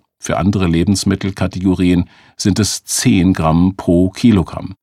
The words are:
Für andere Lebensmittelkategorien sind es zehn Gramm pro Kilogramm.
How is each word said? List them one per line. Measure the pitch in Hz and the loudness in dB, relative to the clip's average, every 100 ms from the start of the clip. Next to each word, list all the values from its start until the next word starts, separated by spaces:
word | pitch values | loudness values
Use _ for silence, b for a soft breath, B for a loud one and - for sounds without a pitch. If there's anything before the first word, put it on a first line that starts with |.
| _ _ | _ _
Für | - - | -6 -2
andere | 90 104 92 | 0 0 0
Lebensmittelkategorien | 82 87 98 - 95 98 95 92 92 95 90 90 87 87 b b b | 0 0 0 0 -2 -4 -4 -6 -2 -2 0 2 2 -2 b b b
sind | 104 95 | -2 0
es | 101 - - | -2 -4 -8
zehn | - 127 104 87 | -2 2 2 2
Gramm | 90 80 82 92 95 | 2 2 2 2 0
pro | - 87 92 | 0 0 0
Kilogramm. | - 123 104 78 80 - - | 2 2 2 0 -6 -14 -16